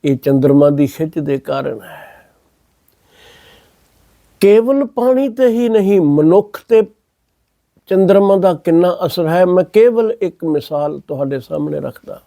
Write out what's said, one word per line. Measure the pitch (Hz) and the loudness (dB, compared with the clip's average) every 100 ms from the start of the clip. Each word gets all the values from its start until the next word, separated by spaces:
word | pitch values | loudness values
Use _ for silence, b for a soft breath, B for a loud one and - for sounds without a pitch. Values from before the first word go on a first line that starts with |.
ਇਹ | 147 131 | -2 -2
ਚੰਦਰਮਾ | 139 139 135 143 143 | 0 0 2 4 2
ਦੀ | 143 143 | 2 -2
ਖਿੱਚ | - 160 165 | -2 -8 -6
ਦੇ | 143 139 | -6 -6
ਕਾਰਨ | - 135 139 113 | -6 -8 -8 -10
ਹੈ। | - - - - _ _ _ _ _ _ _ _ b b b b b b b b _ _ _ _ _ _ | -16 -20 -20 -20 _ _ _ _ _ _ _ _ b b b b b b b b _ _ _ _ _ _
ਕੇਵਲ | 196 214 233 269 | 4 4 2 -2
ਪਾਣੀ | 262 - 247 262 277 | -2 -2 -2 0 -2
ਤੇ | 233 254 | 0 0
ਹੀ | 233 240 | 0 0
ਨਹੀਂ, | 220 196 196 | 0 2 2
ਮਨੁੱਖ | 151 147 156 190 208 - _ | 2 2 4 2 0 -16 _
ਤੇ | 226 202 _ _ _ _ _ _ _ _ _ _ | 0 0 _ _ _ _ _ _ _ _ _ _
ਚੰਦਰਮਾ | 190 190 196 202 | 0 2 2 2
ਦਾ | 196 185 | 2 0
ਕਿੰਨਾ | 165 - 165 180 175 | -2 0 2 2 -2
ਅਸਰ | 165 - 160 | -6 -4 -2
ਹੈ। | 170 | 0
ਮੈਂ | 180 180 | 2 0
ਕੇਵਲ | 160 214 233 226 220 - | 0 2 2 2 -4 -4
ਇੱਕ | 185 _ | -8 _
ਮਿਸਾਲ | 165 151 - 147 147 147 - | -6 -6 -4 -6 -6 -8 -12
ਤੁਹਾਡੇ | 139 139 135 | -8 -6 -6
ਸਾਹਮਣੇ | - 156 147 147 | -8 -8 -6 -8
ਰੱਖਦਾ। | 131 - - - | -10 -14 -20 -20